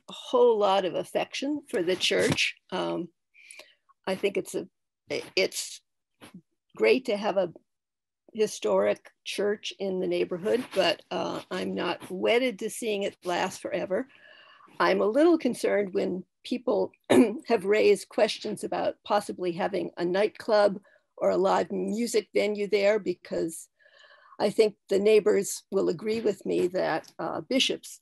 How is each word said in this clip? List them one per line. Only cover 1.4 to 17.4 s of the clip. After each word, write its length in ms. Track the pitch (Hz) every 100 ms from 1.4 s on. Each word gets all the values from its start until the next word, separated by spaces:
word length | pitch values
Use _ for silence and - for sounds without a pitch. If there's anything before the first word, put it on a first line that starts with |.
| 269 294 -
for 140 | 220
the 140 | 170 180
church. 600 | - 180 185 - - - _
Um, 380 | 185 170 170 175 _ _ _ - - - _ _ _ -
I 100 | 196
think 220 | 202 196
it's 160 | -
a, 140 | - 185 _ _ _ _ 143 - -
it's 460 | 190 - - - _ _ _ _ - 180 - _ _ -
great 280 | 220 254 262
to 120 | 202
have 200 | 208 190
a 140 | 175 - - _ _ _ _ _ _
historic 760 | 220 208 - 214 190 208 202 - _ -
church 480 | - 202 214 - -
in 200 | 196 185
the 80 | 180
neighborhood, 560 | 175 180 180 202 226 254 -
but, 260 | 175 - _
uh, 300 | 180 175 175 -
I'm 240 | 185 190
not 260 | 190 180 - -
wedded 480 | 185 208 233 254 196
to 100 | 214
seeing 340 | - 226 202
it 140 | 202 - 175
last 360 | 175 185 -
forever. 460 | - 180 - 190 262 _ - - - - - -
I'm 220 | 175 196
a 40 | 202
little 320 | 233 330 320
concerned 560 | 262 226 214 196 202
when 300 | 196 190 185 - _
people 480 | - 247 - 202 185 - - -
<clears throat> 280 | 233 240